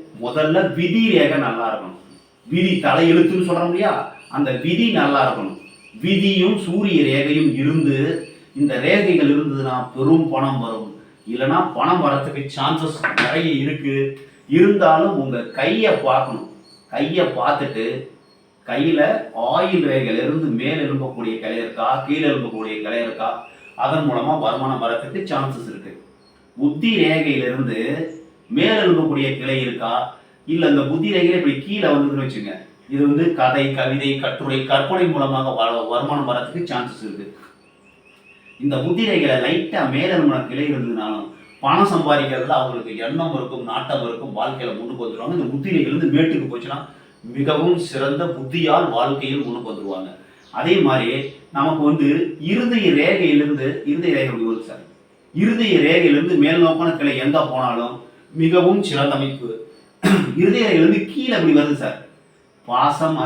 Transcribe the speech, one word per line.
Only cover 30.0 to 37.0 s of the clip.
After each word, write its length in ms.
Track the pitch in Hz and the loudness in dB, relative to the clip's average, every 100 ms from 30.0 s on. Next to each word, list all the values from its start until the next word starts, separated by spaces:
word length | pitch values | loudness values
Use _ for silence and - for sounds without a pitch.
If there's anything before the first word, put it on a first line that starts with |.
| - - _ _ - | -4 -10 _ _ -4
இல்ல 220 | 165 214 | 0 4
அந்த 120 | 143 | 2
புத்தி 260 | 135 160 208 185 | 2 0 0 2
ரேகையில 240 | 175 185 | 4 4
இப்படி 160 | 147 135 | 0 -2
கீழே 280 | 196 202 160 | -4 -2 2
வந்ததுன்னு 380 | 143 139 139 127 | 2 2 -2 -4
வச்சுங்க, 280 | 110 98 95 - _ - | -6 -10 -12 -16 _ -6
இது 120 | 139 | 0
வந்து 220 | 143 147 170 | 2 4 2
கதை, 320 | 160 127 139 135 | 2 2 2 0
கவிதை, 380 | 135 135 139 139 135 | -2 -2 0 -2 -2
கட்டுரை, 400 | 135 135 135 131 131 | -4 -4 -4 -4 2
கற்பனை 400 | 139 139 185 175 | 0 2 0 0
மூலமாக 460 | 147 135 135 131 120 | 0 0 0 -2 -2
வ-, 280 | 113 117 113 | -2 -2 -2
வருமானம் 400 | 120 139 147 123 | -2 -2 -2 -2
வரத்துக்கு 420 | 120 - 170 175 | -4 -6 -8 -6
சான்சஸ் 340 | 127 - - | -6 -6 -10